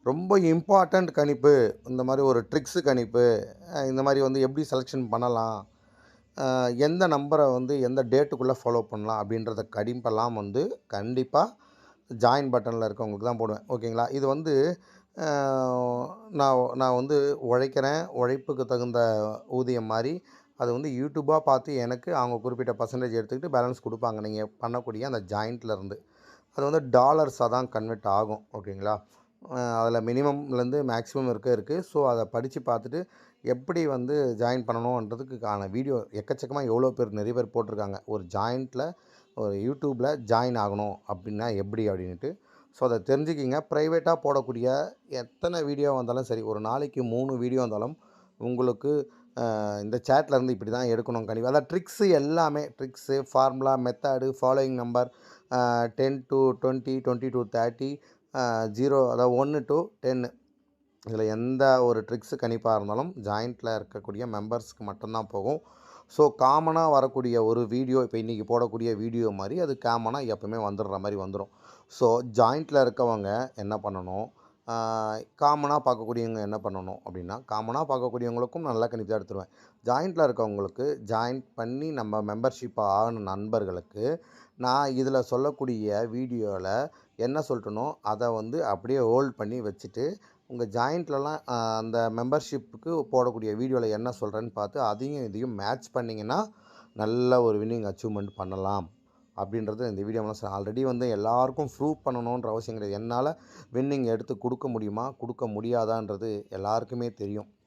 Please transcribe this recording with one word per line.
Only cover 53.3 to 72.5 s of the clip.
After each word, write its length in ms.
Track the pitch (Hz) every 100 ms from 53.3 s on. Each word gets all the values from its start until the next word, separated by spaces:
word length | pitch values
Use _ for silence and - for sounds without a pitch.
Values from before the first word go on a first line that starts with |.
| 131 135 131 135 131
மெத்தடு, 560 | 123 120 143 131 131 131
ஃபாலோயிங் 320 | 127 135 135
நம்பர், 400 | 127 120 120 123 _ - - _
அ, 60 | 127 123 120 117 110
ten 280 | 135 139 127
to 80 | 135 131 123
twenty, 380 | 131 131 127 131
twenty 280 | 127 123 131
to 140 | 127
thirty, 560 | 107 120 117 117 135 143 _ _ _ 135
அ, 340 | 123 113 110
zero, 360 | 104 135 139 123
அதாவது 260 | 120 123 123
ஒன்னு 300 | 139 151 127
to 180 | 147 165 _
டென்னு. 320 | 127 127 123 - _ _ _ _ _ _ 107
இதுல 180 | 110 110
எந்த 560 | 107 120 131 135 131
ஒரு 220 | 123 110 110
ட்ரிக்ஸ் 240 | 117 - 131
கணிப்பா 400 | 117 117 113 107
இருந்தாலும் 380 | 104 107 165 185
ஜாயிண்ட்ல 600 | 104 104 117 120 117 110
இருக்கக்கூடிய 440 | 107 104 98 101 120
மெம்பர்ஸ்க்கு 540 | 107 104 117 113 -
மட்டும்தான் 480 | 104 104 110 113 107
போகும். 340 | 104 101 156 _ _ - - _
So, 240 | - 151 143
காமனா 500 | 131 147 160 160 160
வரக்கூடிய 540 | 143 131 131 123 117
ஒரு 240 | 110 117 113
வீடியோ, 340 | 123 131 131
இப்ப 160 | 120 113
இன்னைக்கு 420 | 113 110 110 120
போடக்கூடிய 360 | 120 113 117 107
வீடியோ 360 | 113 117 113
மாதிரி 280 | 98 98 160
அது 180 | 165 127 120
காமனா 340 | 117 113 139
எப்பவுமே 380 | 127 101 104 113
வந்துடுற 420 | 104 101 101 95
மாதிரி 220 | 101 101
வந்துரும். 280 | 95 98 98 _ - - _
So, 340 | - 123 117
ஜாயிண்ட்ல 600 | 127 110 117